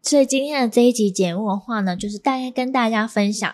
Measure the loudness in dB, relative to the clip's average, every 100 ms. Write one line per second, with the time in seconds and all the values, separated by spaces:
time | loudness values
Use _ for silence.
0 | 2 4 4 2 -2 -2 0 4 4 4
1 | 0 0 -2 -2 -2 -4 -4 -2 -2 -2
2 | -6 -4 -2 -2 -4 -4 -2 0 0 0
3 | -2 0 -2 -2 -4